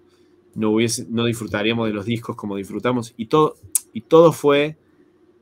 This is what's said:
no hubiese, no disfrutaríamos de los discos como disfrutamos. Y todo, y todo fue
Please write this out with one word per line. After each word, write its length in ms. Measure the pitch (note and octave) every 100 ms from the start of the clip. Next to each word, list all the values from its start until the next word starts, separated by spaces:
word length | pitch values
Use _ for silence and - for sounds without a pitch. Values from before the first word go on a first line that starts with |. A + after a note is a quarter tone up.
| _ _ _ _ _
no 160 | - G#2+
hubiese, 360 | A2 A#2 A#2 -
no 160 | A#2
disfrutaríamos 640 | A#2 A2+ G#2 G#2 G#2 A#2 A2+
de 60 |
los 100 | G#2 G2
discos 300 | A2+ A#2 A2
como 200 | G#2 G2
disfrutamos. 580 | G2 G#2 A#2+ B2+ A#2 -
Y 100 | A2+
todo, 300 | D#3 D#3 - - - -
y 100 | A#2
todo 300 | - D#3+ E3
fue 440 | C3+ D3 C#3+ D3 D#3 _ _ _ _ _ _